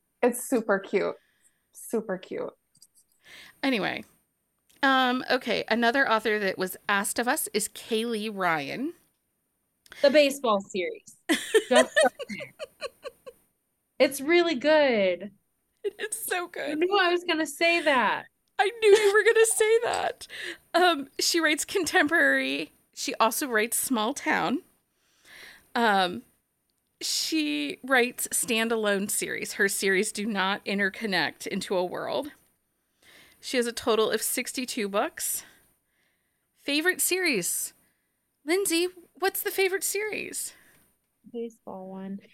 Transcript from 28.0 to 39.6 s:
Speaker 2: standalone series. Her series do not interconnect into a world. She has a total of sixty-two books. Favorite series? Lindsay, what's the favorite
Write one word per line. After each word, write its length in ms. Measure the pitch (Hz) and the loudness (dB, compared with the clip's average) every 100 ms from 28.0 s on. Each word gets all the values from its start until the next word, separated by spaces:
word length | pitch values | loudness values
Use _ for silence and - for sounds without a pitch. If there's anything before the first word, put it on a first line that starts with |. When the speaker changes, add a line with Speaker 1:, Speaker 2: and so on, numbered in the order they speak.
| 240 - - | 2 -2 -4
Speaker 2:
standalone 800 | - - 226 226 226 208 196 202 | -4 0 0 0 0 0 0 0
series. 440 | - - - - | -4 -4 -6 -6
Her 140 | - 196 | 0 0
series 420 | - 196 190 214 | 0 2 2 0
do 140 | - 214 | -2 -4
not 380 | 196 190 202 | -2 -2 -2
interconnect 840 | - 202 196 - 220 180 139 - - | -4 -2 -2 -2 -2 0 -2 -4 -6
into 300 | 196 - 185 | -6 -2 -2
a 80 | |
world. 480 | 180 - - - 294 - _ _ _ _ _ _ _ - - _ | -2 -4 -4 -4 -6 -12 _ _ _ _ _ _ _ -20 -20 _
She 160 | - 254 | -4 -2
has 100 | 233 | -2
a 60 | |
total 380 | 233 247 214 220 | -2 0 2 2
of 100 | 220 | 0
sixty-two 640 | - - 240 - 240 - 202 | -2 -4 -6 -6 -6 -4 -4
books. 560 | 202 311 - - - - _ _ _ _ _ _ _ _ _ _ _ | -2 -4 -4 -6 -6 -10 _ _ _ _ _ _ _ _ _ _ _
Favorite 400 | - 285 349 - | -4 -2 0 0
series? 720 | - 370 349 220 170 - - - _ _ _ _ _ _ | -2 0 0 0 -2 -4 -8 -12 _ _ _ _ _ _
Lindsay, 440 | 285 370 392 330 359 349 - | -2 -2 0 -2 -2 -6 -20
what's 280 | - 370 - | -4 -4 -2
the 80 | 392 | -6
favorite 340 | 370 | -2